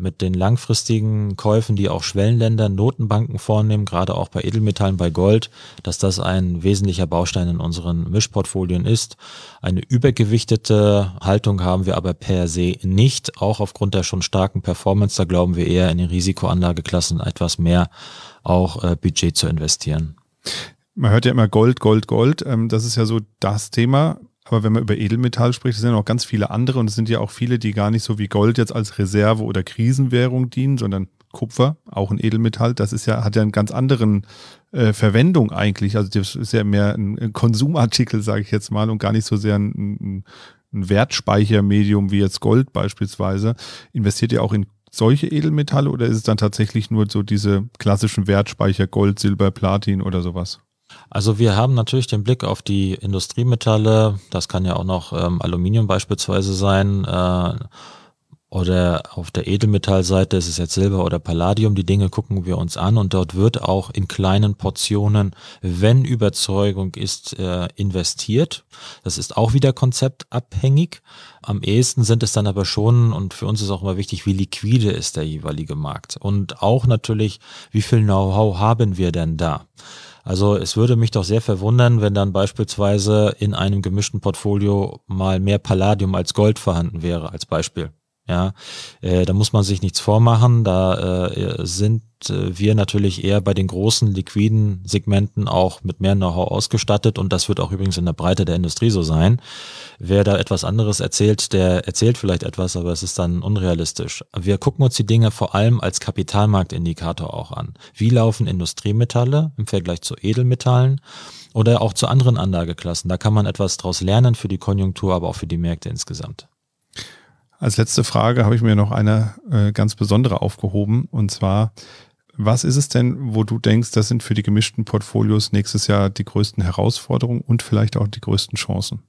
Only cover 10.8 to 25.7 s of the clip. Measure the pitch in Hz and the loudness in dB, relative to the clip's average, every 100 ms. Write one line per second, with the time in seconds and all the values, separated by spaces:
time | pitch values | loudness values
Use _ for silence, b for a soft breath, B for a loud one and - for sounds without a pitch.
10.8 | 104 101 98 95 95 101 110 98 90 92 | 4 4 0 -4 0 0 2 0 0 0
11.8 | 92 85 90 82 - 92 87 85 87 - | 0 -2 -2 -4 -2 0 0 0 -2 -2
12.8 | 92 98 131 - - - 98 110 104 - | 0 4 4 2 -8 -4 -2 -2 -4 -4
13.8 | 101 95 90 92 - 95 95 95 - 87 | -2 0 -2 -4 -2 0 0 -2 -4 -2
14.8 | - 101 101 - 85 90 90 87 82 90 | 0 2 2 0 0 2 2 2 2 2
15.8 | 90 85 87 90 90 92 87 90 87 82 | 2 2 0 0 -2 -2 0 0 0 -2
16.8 | - 90 - 80 87 - 85 - 85 87 | -2 -2 -2 -4 -4 -4 -4 0 2 2
17.8 | 85 B B B B B - 90 90 - | 0 B B B B B 0 2 2 -2
18.8 | 90 85 90 - 85 - 78 78 76 - | -2 0 -2 0 -2 0 -2 -2 -2 -4
19.8 | - 76 80 76 _ _ B B B B | -2 -4 -4 -10 _ _ B B B B
20.8 | _ - 120 110 123 131 107 107 113 123 | _ -2 2 4 4 4 4 4 4 4
21.8 | 110 110 - 113 127 160 - 117 113 110 | 4 2 2 2 2 0 -2 -2 0 0
22.8 | 117 117 110 113 104 - 98 104 - - | -2 0 0 -2 -6 -6 -4 -4 -4 0
23.8 | 120 139 160 - - _ - 110 107 110 | 2 4 2 -2 -12 _ -2 0 2 2
24.8 | 110 107 104 117 123 - 120 120 127 | 0 0 0 0 0 0 0 0 -4